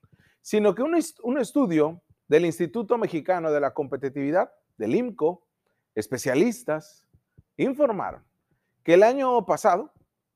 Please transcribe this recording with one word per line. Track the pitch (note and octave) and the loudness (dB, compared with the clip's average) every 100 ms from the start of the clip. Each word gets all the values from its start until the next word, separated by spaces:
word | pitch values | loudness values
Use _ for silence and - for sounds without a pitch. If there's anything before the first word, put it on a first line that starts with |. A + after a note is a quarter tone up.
| _ _ _ _ | _ _ _ _
sino | - G#3+ G#3 | -4 0 2
que | G3+ | 2
un | D4 E4+ | 0 0
est-, | D4+ - | -2 -6
un | A#3+ C#4 | -4 -2
estudio | A3 C#4+ A3 D#3+ D3+ F3 _ _ - | -2 0 2 2 0 -2 _ _ 2
del | D3+ E3+ | 2 2
Instituto | D#3+ E3+ A#3 G#3 A#3+ | -2 -4 -4 -2 -2
Mexicano | G#3 E3 D#3 F3+ D#3+ | -2 -4 -2 -2 0
de | D3 | 0
la | C3+ - | 0 -4
Competitividad, | C3+ C3 C#3 C#3 C#3 F3 C4 _ _ - | -6 -6 -6 -6 -2 -2 -2 _ _ -8
del | G#2+ F3+ | -2 -2
imco, | B3 - D3+ F3+ _ _ _ _ _ | -2 -2 -2 -2 _ _ _ _ _
especialistas, | A2 - B2 C3+ C3 A#3+ - - D#3 - _ _ _ _ _ _ - | -8 -6 -4 0 2 2 0 -6 -6 -8 _ _ _ _ _ _ -4
informaron | A3+ C4+ C#4 F#3+ F#2+ B1 _ _ _ _ _ _ | -4 0 0 0 -6 -10 _ _ _ _ _ _
que | - F3 | 2 6
el | |
año | A3 C#4 C4 A#3+ F3+ | 6 4 0 0 0
pasado, | D3+ G#3 F3+ D#4 _ _ _ _ | 0 2 0 -2 _ _ _ _